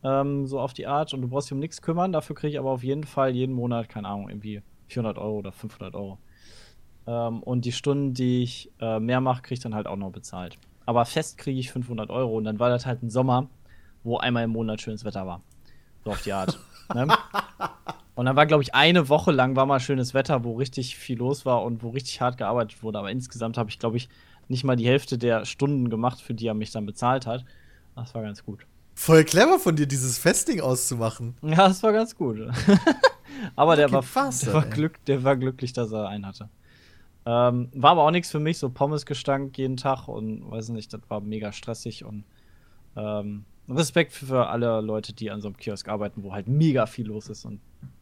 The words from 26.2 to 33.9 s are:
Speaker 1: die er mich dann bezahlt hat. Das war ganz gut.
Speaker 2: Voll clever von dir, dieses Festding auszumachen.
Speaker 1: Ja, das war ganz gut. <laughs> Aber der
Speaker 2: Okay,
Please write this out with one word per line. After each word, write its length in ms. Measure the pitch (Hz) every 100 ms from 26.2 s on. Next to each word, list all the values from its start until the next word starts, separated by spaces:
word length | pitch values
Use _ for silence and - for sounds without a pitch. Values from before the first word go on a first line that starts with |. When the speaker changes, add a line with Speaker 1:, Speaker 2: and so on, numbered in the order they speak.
| -
Speaker 1:
die 140 | 113 113
er 60 |
mich 180 | 107 107
dann 140 | 113 104
bezahlt 400 | 101 123 131 127
hat. 200 | 123 127 - - - - -
Das 180 | 120
war 100 | 117
ganz 200 | 107 101
gut. 220 | - 101 - _ _
Speaker 2:
Voll 300 | - - 160
clever 340 | 156 175 254 370
von 200 | - 160
dir, 100 | 143
dieses 300 | 135 127 117
Festding 420 | 170 185 - 233
auszumachen. 760 | 131 127 - 120 113 - 117 123
Speaker 1:
Ja, 280 | 151 160 190
das 120 | 185
war 120 | 220
ganz 200 | 208 226
gut. 260 | - 147 110
<laughs> 1160 | 113 123 - 202 - 277 539 - - 285 220 -
Aber 220 | 151 160
der 80 |
Speaker 2:
Okay, 80 | 147